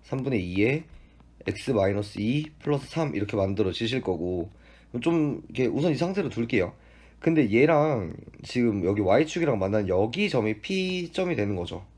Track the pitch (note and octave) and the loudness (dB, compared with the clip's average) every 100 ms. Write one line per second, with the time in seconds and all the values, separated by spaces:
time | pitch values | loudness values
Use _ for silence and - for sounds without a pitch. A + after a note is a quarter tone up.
0 | - C3+ C3 A#2+ F2+ F#2 A2 D3 - - | -6 -6 -2 -2 -2 2 2 0 -6 -20
1 | - - - - - - - A2+ F#2+ G2+ | -20 -20 -20 -12 -8 -6 -2 2 2 0
2 | G#2 G2 G#2 D3 D#3 - - C#3+ C3 D#3+ | -4 -4 -2 -2 -4 -8 -2 -2 -2 -4
3 | D3+ - G2+ G#2+ F#2+ G2+ G2 E2+ A2 C3 | -2 -2 -2 0 0 0 -2 0 -2 -2
4 | - E2+ F2 F2+ E2+ - - - - B2 | -2 -2 -2 -4 -6 -12 -20 -20 -10 -4
5 | E3+ E3+ D3+ B2+ - - B2+ - E3+ C3+ | 0 2 0 -2 -8 -2 0 2 0 0
6 | F3 G3 D3+ A2 A#2 A2+ F#2 - - - | 0 -2 -4 -4 0 0 0 -6 -20 -20
7 | - - - D#3+ A#2 A2 D3+ D#3 D#3 B2+ | -20 -2 2 4 4 4 6 4 2 0
8 | E2+ - - - - B2+ A#2+ G#2 F2+ G2+ | -4 -10 -16 -18 -6 0 2 2 0 2
9 | F#2 A2 D#3 F3+ D#3+ G#2+ F#2+ G#2+ F#2+ F#2 | 4 4 4 0 0 2 2 0 2 2
10 | G#2+ E3+ G#3 C3+ G#2+ G#2+ - F#3+ F#3 F#3 | 2 0 0 2 0 -2 -4 -2 -2 -4
11 | F3 F3+ F3+ C3+ G2+ F#2+ F2 F2 - | -4 -2 -2 0 -2 -2 -6 -10 -14